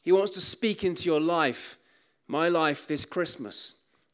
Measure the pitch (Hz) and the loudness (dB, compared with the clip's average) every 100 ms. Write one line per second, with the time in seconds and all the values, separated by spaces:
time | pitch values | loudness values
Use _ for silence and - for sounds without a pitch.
0 | 170 190 196 185 160 - 226 202 190 165 | 4 4 4 -2 -6 -2 -2 0 -2 -2
1 | 175 151 160 170 143 - - - _ _ | 0 2 2 2 2 0 -10 -16 _ _
2 | _ _ - 147 170 170 156 143 - 147 | _ _ -6 0 2 2 2 0 -4 -6
3 | - 180 165 - 107 - - - _ _ | -4 -4 -4 -6 -10 -10 -12 -16 _ _
4 | _ | _